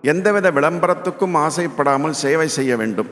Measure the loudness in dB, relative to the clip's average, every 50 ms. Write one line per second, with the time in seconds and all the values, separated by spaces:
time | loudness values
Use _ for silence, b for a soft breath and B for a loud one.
0 | 2 2 0 2 2 2 2 4 2 2 2 4 2 2 0 0 0 0 -2 -2
1 | -4 -8 -4 -2 -2 0 0 0 0 0 -2 -2 -4 -4 -2 0 0 2 2 2
2 | 0 -2 -4 -2 0 0 2 2 0 -2 -2 -2 0 0 0 0 -2 -2 -2 -4
3 | -6 -6